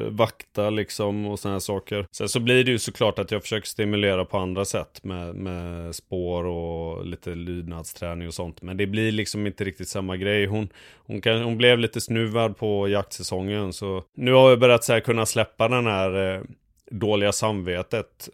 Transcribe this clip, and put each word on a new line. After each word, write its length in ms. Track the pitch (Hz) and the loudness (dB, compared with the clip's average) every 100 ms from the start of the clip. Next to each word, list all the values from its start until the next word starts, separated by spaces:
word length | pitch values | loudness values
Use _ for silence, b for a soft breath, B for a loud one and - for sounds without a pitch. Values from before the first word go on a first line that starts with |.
| 110 | -4
vakta 640 | 107 110 - - - 104 | 0 0 0 -12 -2 0
liksom 560 | 107 101 - 104 104 104 | 0 -4 -2 -2 -2 -4
och 120 | 101 | -4
såna 160 | 101 | -4
här 40 | 98 | -4
saker. 480 | - 98 - 104 101 | -2 -6 -4 -6 -6
Sen 180 | - 104 | -6 -4
så 120 | 131 | -2
blir 240 | 117 127 | 2 4
det 60 | 127 | 4
ju 80 | 120 | 0
såklart 400 | - - 110 101 | -2 0 0 2
att 120 | 98 | -2
jag 120 | 104 | -4
försöker 240 | - 110 - | -4 -6 -6
stimulera 560 | - 107 104 104 95 | -4 -2 2 2 2
på 140 | 90 101 | 0 -2
andra 260 | 92 92 | -2 -2
sätt 400 | 98 107 85 - | -2 -4 -6 -12
med, 300 | 101 92 87 | -10 -8 -8
med 600 | 95 95 87 87 85 85 | -8 -8 -8 -8 -10 -10
spår 500 | 85 _ 95 87 87 | -12 _ -6 -2 -2
och 600 | 87 85 85 82 82 85 90 | -2 -4 -6 -6 -8 -8 -10
lite 280 | 87 - | -10 -10
lydnadsträning 960 | 85 85 87 82 82 78 - 87 85 85 | -10 -8 -8 -8 -10 -12 -10 -8 -8 -8
och 60 | |
sånt. 280 | 82 87 82 | -8 -10 -10
Men 140 | 87 92 | -10 -4
det 100 | 101 | -2
blir 260 | 104 110 | 0 0
liksom 340 | 107 101 107 104 | 0 -2 -4 -4
inte 180 | 95 | -4
riktigt 240 | 98 - 90 | -6 -6 -8
samma 280 | 104 95 92 | -6 -4 -4
grej. 300 | 98 104 98 | 0 2 2
Hon, 220 | 107 107 B B B | -2 -4 B B B
hon 240 | _ 104 | _ -4
kan, 220 | 107 113 | 0 0
hon 140 | 117 113 | 0 4
blev 200 | 123 123 | 6 6
lite 220 | 113 - | 4 -2
snuvad 560 | - 113 113 110 113 95 | -2 -2 0 0 0 -2
på 320 | 110 101 101 | -2 0 2
jaktsäsongen, 840 | 101 98 - 87 92 95 104 101 | 0 -2 -8 -6 -4 -4 -4 -4
så 300 | 90 98 95 - - | -6 -6 -8 -8 -4
nu 160 | 127 | 6
har 180 | 131 131 | 10 10
jag 100 | 123 | 10
börjat 240 | 123 120 | 8 6
så 80 | - | 6
här 80 | 117 | 2
kunna 260 | 110 113 110 | 2 0 0
släppa 420 | - 107 _ 113 | 0 -2 _ 2
den 180 | 123 120 | 2 2
här, 480 | 101 95 95 95 95 | 2 0 0 0 -2
eh, 60 | - - _ _ - | -8 -18 _ _ -14
dåliga 420 | 107 107 104 101 | -4 0 2 2
samvetet 960 | 101 110 104 90 87 92 117 101 _ - | 2 0 -2 -2 -4 -2 -4 -6 _ -16